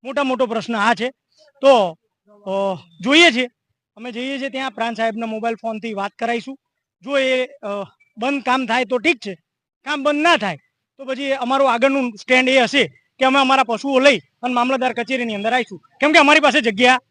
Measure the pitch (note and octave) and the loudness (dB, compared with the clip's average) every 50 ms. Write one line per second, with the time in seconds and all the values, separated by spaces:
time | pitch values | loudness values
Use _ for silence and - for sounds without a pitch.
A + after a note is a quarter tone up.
0 | _ B3 C4+ C#4 C#4+ C4 B3+ A#3 C4 A3 A3+ A3+ F3+ - A#3 G#3+ G3+ A3 A#3+ - | _ -6 -4 -2 -2 -2 0 -2 -2 -2 -2 -6 -4 -4 -2 0 2 2 2 0
1 | A3 B3+ - _ _ _ _ _ _ _ _ _ - C#4 C#4 A#3 G3+ F3 D#3+ _ | -2 -8 -8 _ _ _ _ _ _ _ _ _ 4 6 6 6 4 0 -4 _
2 | _ _ _ _ _ G3+ G#3 G#3 G3+ G3 F#3+ G3 G3 G3 F#3 D3+ - _ _ _ | _ _ _ _ _ _ -20 -16 _ -6 -4 -2 -2 -2 -4 -6 -10 _ _ _
3 | F3 A#3 C#4+ D#4+ F4 E4+ A#3 A#3+ B3+ A#3+ _ _ _ _ _ _ _ _ _ - | -2 2 4 6 6 6 4 2 -4 -6 _ _ _ _ _ _ _ _ _ -16
4 | A3+ B3 A3+ A#3 B3 C4+ C#4 C4 C4 C#4 - C4 C4+ C4+ G3+ A3+ A3+ A#3 A#3 G#3 | -16 -12 -10 -10 -8 -8 -8 -8 -8 -8 -8 -8 -8 -8 -6 -6 -6 -6 -4 -4
5 | A3+ A3+ G#3+ A3+ A#3 A3+ A3 A3 G#3+ A#3 A3+ - - A3+ A3 G#3+ - A3+ G#3+ G3 | -4 -4 -4 -4 -8 -8 -8 -6 -6 -6 -6 -6 -8 -10 -10 -8 -10 -10 -8 -6
6 | G3 G#3 _ - A#3 A#3 A#3+ A#3 - C4 C4+ _ _ _ _ _ _ _ _ _ | -8 -8 _ -8 -6 -4 -4 -6 -8 -10 -18 _ _ _ _ _ _ _ _ _
7 | E3+ B3+ C#4+ C#4 C4+ C4 C4 B3+ B3+ B3+ C#4+ - - G#3 G3+ G3+ G3 - _ _ | _ -4 -2 -2 0 0 0 -2 -4 -6 -10 -14 -10 -8 -8 -8 -10 -12 _ _
8 | _ _ _ - A3 C4+ C#4+ C#4 G#3+ B3+ B3 C4 C4 A3+ A3+ B3 B3+ F#3+ B3+ B3 | _ _ _ -6 -4 -4 -4 -4 -2 -2 -2 -2 -2 -2 -2 -2 -2 -2 -4 -2
9 | G3+ E4 E4+ A3+ - G#3 F#3 _ _ _ _ _ _ _ _ _ _ C4 D4+ D4 | 0 -2 -2 -2 -6 -14 -14 _ _ _ _ _ _ _ _ _ _ -8 -8 -2
10 | C4+ D4 D4 D4 D4+ E4+ E4+ B3 G#3+ G3 E3 C3+ _ _ _ _ _ _ _ _ | -2 -2 -2 0 2 2 2 2 0 -4 -6 -8 _ _ _ _ _ _ _ _
11 | C4+ B3 C4 A#3+ C#4 C#4 C4+ C4+ B3+ A#3+ C4 C4+ C#4 C4 A#3 A#3+ A3+ C4+ C4+ C#4 | -10 -10 -8 -6 -4 -4 -4 -4 -2 -2 0 2 2 2 2 2 0 0 0 0
12 | B3+ B3 G#3 G3+ - - B3+ B3+ C4 B3+ C4 C4+ A#3+ G#3+ - C#4+ A3+ - _ _ | -2 -4 -8 -12 -2 2 2 2 4 4 4 4 2 4 2 0 0 0 _ _
13 | _ _ _ _ C4 C4 C4 C#4 C4+ B3+ C4+ C4+ C4 - A#3 G#3 - C#4 C#4 B3+ | _ _ _ _ 0 2 4 2 2 4 4 2 2 0 -2 -4 -2 0 0 4
14 | C4 C#4+ C4 F3+ - _ _ _ - B3 B3+ B3 A#3+ B3+ C4+ B3+ B3 B3+ A#3 A#3+ | 4 4 4 2 -4 _ _ _ -6 -4 -2 -2 0 0 -2 -2 -2 -2 -4 -4
15 | A#3 - C4 B3+ A#3+ A#3 G#3+ G3 G3+ A3+ A#3 B3+ A#3+ _ G3+ E3 _ _ _ _ | -6 -4 -4 -4 -4 -4 -6 -4 -4 -2 -2 -2 -2 _ -10 -20 _ _ _ _
16 | - D4 D#4 E4+ D4 C#4 D4+ D#4 D4 C#4+ A3+ D4+ A#3 A#3 G#3 F#3+ B3 B3 B3+ B3 | 0 4 6 6 6 6 4 4 4 4 2 2 0 0 0 2 4 4 4 2
17 | _ _ | _ _